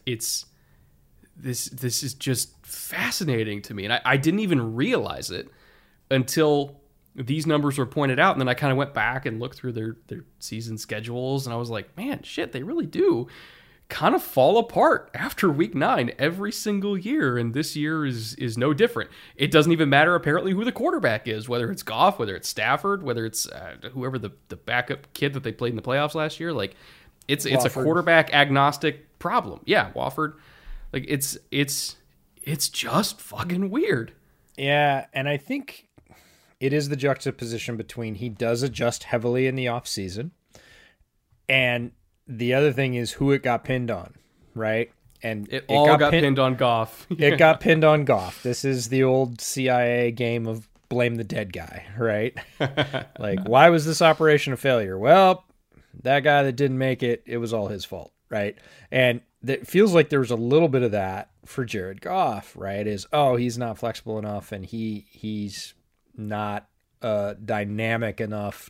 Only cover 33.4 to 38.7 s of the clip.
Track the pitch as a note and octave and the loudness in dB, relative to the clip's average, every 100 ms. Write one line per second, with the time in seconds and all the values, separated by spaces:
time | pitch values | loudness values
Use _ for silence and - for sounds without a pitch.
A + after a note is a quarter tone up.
33.4 | F3 F3+ G3 A#3+ F4+ C3+ A2+ - _ _ | -4 -2 -2 0 0 -2 -4 -14 _ _
34.4 | _ - C#3 D3 D3 C3+ - C3+ C#3+ D3 | _ -6 0 2 2 0 -4 -6 -4 -4
35.4 | - C#4 C4 - _ _ _ - _ _ | -4 -8 -8 -18 _ _ _ -20 _ _
36.4 | _ - C3+ D3+ C#3+ C#3+ C#3 C3 C#3 - | _ -6 -2 0 -2 -2 -2 -2 -4 -8
37.4 | A#2 A2+ - A2+ G2+ A#2+ A2+ G2+ A#2+ G#2 | -8 -8 -6 -8 -10 -8 -8 -8 -8 -4
38.4 | A#2 A#2+ C3+ | -2 0 -2